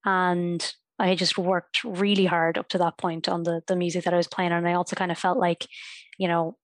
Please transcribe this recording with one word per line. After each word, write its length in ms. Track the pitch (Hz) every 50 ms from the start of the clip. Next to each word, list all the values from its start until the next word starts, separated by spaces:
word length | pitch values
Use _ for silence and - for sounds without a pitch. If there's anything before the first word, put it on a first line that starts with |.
| -
And 680 | 202 190 185 180 180 175 175 175 175 175 165 - - - _ _ _ _
I 100 | - 208
had 100 | 180 185
just 200 | 170 185 - -
worked 460 | - 180 180 190 175 175 _ - - -
really 420 | 240 190 175 202 202 208 196 190
hard 320 | 180 175 170 165 165 165
up 120 | - - _
to 80 | - 185
that 180 | 175 170 -
point 300 | - - 180 165 165 160 -
on 140 | 180 175 170
the, 180 | 170 170 165 -
the 80 | - 185
music 300 | 180 175 175 160 180 170
that 80 | 180 175
I 40 |
was 100 | 175 170
playing. 240 | - - - 185 175
And 160 | 170 170 175
I 60 | 175 175
also 220 | 175 180 - -
kind 160 | - 185 175
of 80 | 170 -
felt 180 | - 190 180
like, 300 | 262 185 175 170 - - - - - - - - - - _ -
you 100 | _ 190
know 300 | 170 170 170 165 160 156 _